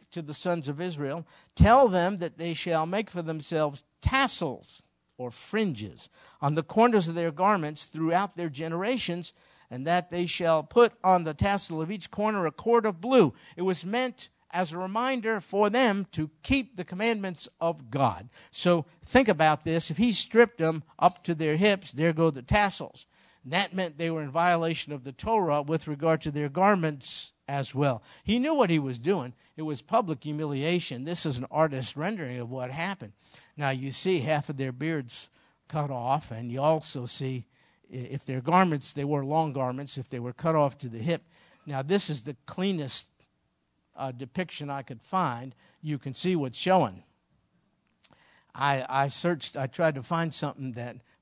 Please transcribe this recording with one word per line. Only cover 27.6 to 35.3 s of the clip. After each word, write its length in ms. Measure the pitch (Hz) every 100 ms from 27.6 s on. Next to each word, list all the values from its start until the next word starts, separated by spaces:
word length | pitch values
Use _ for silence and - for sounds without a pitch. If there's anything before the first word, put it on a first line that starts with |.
| 131 131
well. 260 | 143 113 - -
He 160 | - 240
knew 140 | 285
what 160 | 302 196
he 80 | 160
was 200 | 135 117
doing. 360 | 139 190 123 - _ -
It 60 |
was 200 | 156 147
public 420 | - 226 190 147
humiliation. 800 | 151 151 151 139 156 175 - 123
This 200 | 147 175
is 140 | 156 123
an 80 | 131
artist 440 | 147 160 135 113
rendering 440 | 139 175 214 135 123
of 120 | 117
what 200 | 131 127
happened. 420 | 143 185 196 107 - _ - _ -
Now, 140 | 143
you 220 | 131 135
see, 280 | 131 185 175
half 280 | 127 151 -
of 80 | 135
their 160 | 131
beards 560 | 127 156 156 123 - -